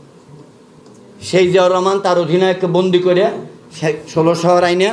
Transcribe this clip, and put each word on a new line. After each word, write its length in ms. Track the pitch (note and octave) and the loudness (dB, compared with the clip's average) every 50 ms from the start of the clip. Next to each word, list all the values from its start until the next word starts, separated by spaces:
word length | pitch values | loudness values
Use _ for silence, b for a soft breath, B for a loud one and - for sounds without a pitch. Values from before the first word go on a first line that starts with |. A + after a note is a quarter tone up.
| - - - - - - C#3+ D3+ - - - - - - - - - - - - - - - - - | -20 -20 -20 -20 -20 -20 -20 -20 -20 -20 -20 -20 -20 -20 -20 -20 -20 -20 -20 -20 -20 -20 -20 -18 -10
সেই 280 | - - F3+ F#3 F3+ | -2 0 2 2 2
জিয়াউর 220 | F3+ F#3+ F#3 F3+ F#3 | 2 2 2 2 2
রহমান 280 | F#3 F3+ F#3+ G3 G3 | 0 0 0 -2 -2
তার 180 | G3 F#3 F3+ F3 | 0 0 0 0
অধিনায়ককে 480 | E3+ D3+ E3 F3+ F#3+ F#3 F3+ F#3 F#3 | 0 0 0 0 0 0 0 -2 -2
বন্দি 320 | F3 E3 F3 F#3+ F#3 F3+ F3 | -2 0 0 0 2 0 0
করে 320 | F3+ F3+ F3 F3+ G3+ A3+ - - - - - - - - - - | 2 2 2 2 2 0 -2 -6 -12 -16 -18 -20 -20 -20 -12 -6
সে-, 300 | D#3 D#3 D3+ - - - - | -4 -4 -4 -6 -8 -6 -4
ষোলো 200 | E3+ D#3+ E3 E3+ | 0 0 0 0
শহর 300 | E3 E3+ F3 F3+ F3+ F3+ | 0 0 2 2 2 2
আইনে 280 | F3 F3 F3+ F#3+ G#3 | 2 2 0 0 0